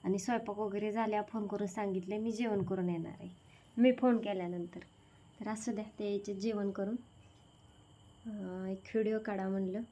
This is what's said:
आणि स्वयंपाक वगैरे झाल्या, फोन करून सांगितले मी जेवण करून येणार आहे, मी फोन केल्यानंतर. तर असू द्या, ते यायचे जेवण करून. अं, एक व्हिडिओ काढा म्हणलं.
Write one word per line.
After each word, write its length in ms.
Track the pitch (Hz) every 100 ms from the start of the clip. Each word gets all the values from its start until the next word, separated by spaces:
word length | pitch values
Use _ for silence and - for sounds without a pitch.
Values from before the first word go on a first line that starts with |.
आणि 160 | - 190
स्वयंपाक 400 | 220 233 233 208
वगैरे 320 | 214 202 214
झाल्या, 300 | 214 220 214
फोन 260 | 208 226 202
करून 200 | 202 208
सांगितले 500 | 220 202 185 185 208
मी 140 | 220
जेवण 320 | 214 233 202
करून 260 | 180 190 180
येणार 240 | 170 170 -
आहे, 100 | 180 - - - - -
मी 140 | 254
फोन 260 | 254 254 226
केल्यानंतर. 600 | 208 196 175 180 170 180 - - - - - -
तर 80 | 214
असू 240 | 214 240
द्या, 140 | 208 214 -
ते 100 | 208
यायचे 240 | 202 202
जेवण 380 | 196 214 208 202
करून. 240 | 190 196 240 - - - - - - - - - - - - 226
अं, 400 | 208 190 185 190
एक 260 | 190 -
व्हिडिओ 260 | 220 214 220
काढा 280 | 220 196 190
म्हणलं. 340 | 196 190 202 233